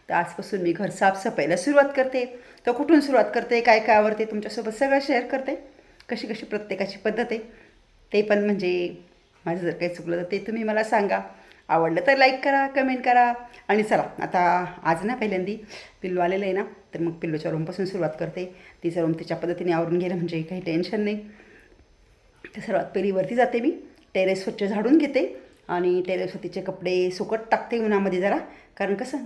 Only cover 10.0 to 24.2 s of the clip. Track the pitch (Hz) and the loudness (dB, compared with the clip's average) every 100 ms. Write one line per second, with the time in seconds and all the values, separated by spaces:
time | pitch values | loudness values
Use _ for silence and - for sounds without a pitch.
10 | 165 175 180 196 196 220 214 214 220 226 | -4 -4 -2 -4 -4 -4 -2 0 2 2
11 | 202 190 196 - - - - 165 165 165 | 2 0 -4 -16 -20 -18 0 2 4 2
12 | 180 269 262 262 285 277 269 269 269 254 | 4 6 4 4 2 2 2 0 0 0
13 | 247 247 240 240 - - - 208 214 190 | 4 4 4 2 -8 -10 0 0 2 0
14 | - - 160 185 175 180 175 - 160 165 | 0 -6 -2 2 2 2 -2 -4 -2 0
15 | 202 247 214 190 180 220 - - - - | -2 -4 -2 -2 -4 -6 -12 -18 -20 -12
16 | 180 180 175 190 202 190 202 - - 160 | -4 0 0 0 0 -2 -4 -10 -14 -4
17 | 165 165 165 156 165 156 160 180 185 190 | -4 -4 -4 -4 -2 -2 -4 -4 -4 -2
18 | 156 - 160 185 180 - - - 170 170 | -4 -4 -8 -6 -10 -12 -20 -8 -4 0
19 | 160 160 - 165 170 170 175 165 165 175 | 0 -2 -4 -4 -4 -2 0 0 2 0
20 | 180 185 170 165 160 185 170 165 - 220 | 0 -2 -2 -4 -6 -6 -2 -2 -2 -2
21 | 208 208 - - - - - - _ _ | -2 -4 -8 -20 -20 -20 -20 -20 _ _
22 | _ _ _ _ - - 226 190 170 202 | _ _ _ _ -18 -12 -2 -2 -2 -2
23 | 196 190 175 240 240 240 262 339 - - | 0 0 0 2 2 2 0 -2 -8 -20
24 | _ 196 | _ 0